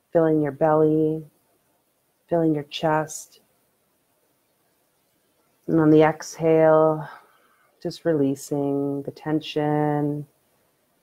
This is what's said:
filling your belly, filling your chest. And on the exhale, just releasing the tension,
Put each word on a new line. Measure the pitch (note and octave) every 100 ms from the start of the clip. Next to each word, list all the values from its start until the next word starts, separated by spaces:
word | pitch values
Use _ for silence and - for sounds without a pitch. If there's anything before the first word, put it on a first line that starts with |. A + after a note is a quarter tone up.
| _
filling | E3+ D#3+ D#3
your | D3
belly, | C3+ D#3+ D#3 D#3 D#3 D#3 D#3 D#3 _ _ _ _ _ _ _ _ _ _
filling | E3+ E3
your | D3+
chest. | D3 - E3 D#3 D#3 - - _ _ _ _ _ _ _ _ _ _ _ _ _ _ _ _ _ _ _ _ _ _ _ -
And | E3
on | D#3
the | D#3
exhale, | D#3 D#3+ - - E3 D#3+ D#3+ D#3 D#3 D#3 D3+ - _ _ _ _ _ _
just | F3 D#3
releasing | E3+ D#3 C#3 C#3 - D3 C#3+ C#3 C#3+ C#3+
the | C#3
tension, | C#3 - D#3 - - D3+ D3+ D3+ D3 D3 D3 D3 _ _ _ _ _ _ _